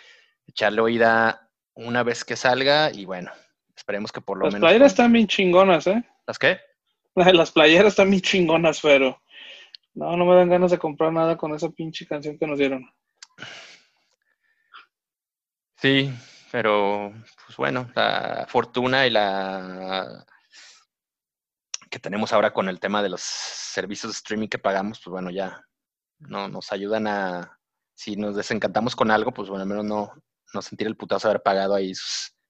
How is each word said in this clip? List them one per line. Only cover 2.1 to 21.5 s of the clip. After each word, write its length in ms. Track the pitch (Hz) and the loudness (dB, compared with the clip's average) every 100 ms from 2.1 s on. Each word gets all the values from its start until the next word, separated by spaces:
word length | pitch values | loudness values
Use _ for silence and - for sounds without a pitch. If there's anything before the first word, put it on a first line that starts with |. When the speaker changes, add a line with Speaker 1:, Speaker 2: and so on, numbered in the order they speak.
| 120 | -4
Speaker 1:
que 120 | - 117 | -6 -2
salga 540 | 131 127 135 147 156 | 0 2 2 2 0
y 120 | 101 | -4
bueno, 280 | 92 90 90 - _ _ _ | -10 -10 -12 -16 _ _ _
esperemos 380 | - - 101 107 | -16 -8 -8 -8
que 80 | - | -10
por 160 | - 95 | -10 -4
lo 60 | |
Speaker 2:
Las 100 | 147 | -2
Speaker 1:
menos 120 | 202 170 | 2 4
Speaker 2:
playeras 240 | 220 277 | 8 6
Speaker 1:
con 120 | 277 | 6
Speaker 2:
están 80 | 240 | 4
bien 140 | 233 208 | 4 2
chingonas, 600 | - 185 180 196 160 170 | 2 4 6 6 4 2
¿eh? 180 | 226 - _ - | -2 -4 _ -12
Speaker 1:
¿Las 120 | 110 | 0
qué? 220 | 131 190 - _ _ _ _ | 0 0 -6 _ _ _ _
Speaker 2:
<laughs> 0 | |
Las 360 | 175 180 170 156 | 4 6 6 4
playeras 380 | 165 151 165 208 | 6 6 8 6
están 220 | 190 196 | 4 4
bien 120 | 196 | 2
chingonas, 580 | - 190 165 165 165 143 | 2 0 2 2 2 0
pero 400 | 151 139 131 - _ - - - - - _ | 4 4 4 -2 _ -20 -20 -20 -20 -20 _
no, 220 | - 156 175 | -10 -4 0
no 80 | |
me 120 | 175 180 | 4 6
dan 120 | 175 | 6
ganas 220 | 180 180 | 4 2
de 80 | 175 | 0
comprar 340 | 160 147 160 | -2 -2 -2
nada 240 | 165 165 160 | 0 0 -2
con 180 | 160 | -6
esa 140 | 151 165 | -6 -8
pinche 380 | - 160 - 170 | -8 -10 -12 -10
canción 320 | 147 151 151 | -10 -8 -6
que 80 | 160 | -4
nos 120 | 143 | 0
dieron. 300 | 135 131 127 _ _ _ - - - - - - _ _ _ _ _ _ _ _ _ - - _ _ _ _ _ _ _ _ _ | -2 -2 -10 _ _ _ -20 -20 -20 -20 -20 -20 _ _ _ _ _ _ _ _ _ -20 -20 _ _ _ _ _ _ _ _ _
Speaker 1:
Sí, 340 | 135 139 139 120 - - _ | 2 2 0 -6 -16 -20 _
pero, 600 | 123 107 104 101 104 104 110 110 _ | -2 2 2 0 -2 -8 -14 -20 _
pues 120 | - - | -20 -6
bueno, 320 | 139 127 123 | -4 -4 -4
la 520 | 113 110 - - - - | -2 0 0 -4 -8 -4
fortuna 580 | 123 117 127 127 131 127 | -4 -2 -4 0 2 2
y 40 | |
la 1120 | 110 101 98 95 95 92 92 95 95 - 50 _ _ _ - - _ _ _ _ _ _ _ _ | 2 0 -2 -6 -8 -10 -12 -6 -6 -8 -14 _ _ _ -20 -20 _ _ _ _ _ _ _ _